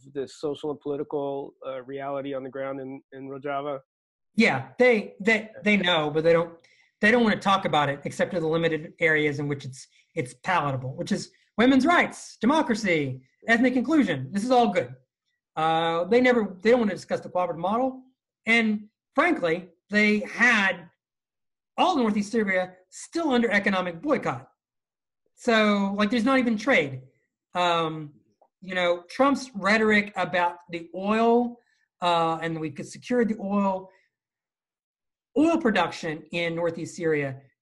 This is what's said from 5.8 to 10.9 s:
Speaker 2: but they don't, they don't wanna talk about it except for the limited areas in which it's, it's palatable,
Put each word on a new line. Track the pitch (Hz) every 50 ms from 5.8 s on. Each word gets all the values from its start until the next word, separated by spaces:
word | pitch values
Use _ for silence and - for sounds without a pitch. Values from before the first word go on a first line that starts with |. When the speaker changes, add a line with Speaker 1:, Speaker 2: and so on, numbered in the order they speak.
| 175 180 175 160 151 151
Speaker 2:
but | 147 160 160
they | 165 165
don't, | 165 170 170 - - _ _ _ _ _ _ _ -
they | 214 214
don't | 240 240 233
wanna | 214 180
talk | - - 196 196 190 -
about | 170 156 151 147 139
it | 139 143 -
except | - - - 180 170 196
for | 170
the | 160
limited | 156 160 165 165 165 156 156 160 - - -
areas | 170 160 156 151 151 151 143
in | 147 147
which | 143 143 131 147
it's, | 131 - - - _ _ _ _ _ -
it's | 165 131 - - _ -
palatable, | 185 180 170 147 143 131 123 127 127